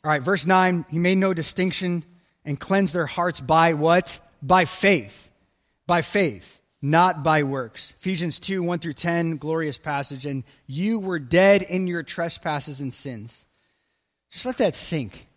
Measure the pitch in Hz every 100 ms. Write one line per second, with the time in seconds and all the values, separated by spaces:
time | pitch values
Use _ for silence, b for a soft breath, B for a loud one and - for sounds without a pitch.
0 | 151 151 131 190 165 185 185 175 147 156
1 | 175 190 190 170 151 - 185 - 180 175
2 | - b b b 156 143 - 196 185 175
3 | 147 - 175 - 131 160 165 151 160 175
4 | - - _ _ 135 185 165 - 196 175
5 | 104 - - _ _ _ _ _ - 175
6 | - 202 170 95 - - _ _ 139 160
7 | 185 165 147 156 139 135 117 - - _
8 | 185 180 170 - - 190 175 175 160 135
9 | 175 170 165 151 147 160 156 131 156 143
10 | 139 135 143 139 b b - 139 202 226
11 | 190 175 127 165 196 202 185 185 180 175
12 | 151 - 170 - 170 147 151 135 139 -
13 | - 117 113 - _ _ _ _ _ _
14 | _ _ _ - - 247 208 - - 160
15 | 110 - -